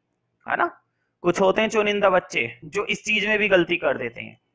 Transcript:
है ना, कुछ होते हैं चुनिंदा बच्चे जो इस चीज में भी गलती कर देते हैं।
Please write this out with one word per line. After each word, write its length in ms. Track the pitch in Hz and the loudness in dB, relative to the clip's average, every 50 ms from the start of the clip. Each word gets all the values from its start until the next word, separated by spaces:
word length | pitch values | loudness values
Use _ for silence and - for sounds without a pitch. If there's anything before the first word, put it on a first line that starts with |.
| _ _ _ _ _ _ _ _ - | _ _ _ _ _ _ _ _ -8
है 100 | - - | -6 -2
ना, 260 | - - - - - _ _ _ _ _ _ _ _ - | -2 -2 -2 -4 -8 _ _ _ _ _ _ _ _ -2
कुछ 180 | 175 170 - | 0 2 2
होते 200 | 202 190 190 208 | 4 2 4 2
हैं 80 | 220 214 | 0 0
चुनिंदा 420 | 226 220 208 208 208 202 202 196 | 2 0 0 0 0 2 2 4
बच्चे 500 | 185 180 - - - 170 120 117 113 - - | 4 2 0 -2 -4 -4 -4 -4 -8 -14 -16
जो 200 | 151 - 202 202 | -10 -6 -6 -4
इस 200 | - 202 - - | -4 -6 -6 -6
चीज 220 | 208 214 214 196 | -4 -4 -2 0
में 120 | 214 214 208 | 0 0 0
भी 100 | 208 202 | 2 2
गलती 280 | 196 180 170 170 175 | 4 2 2 2 0
कर 220 | 160 - 147 131 131 | -2 -2 -2 -2 -2
देते 220 | 120 117 - 113 | -4 -8 -8 -10
हैं। 200 | 110 110 113 _ _ _ | -16 -16 -18 _ _ _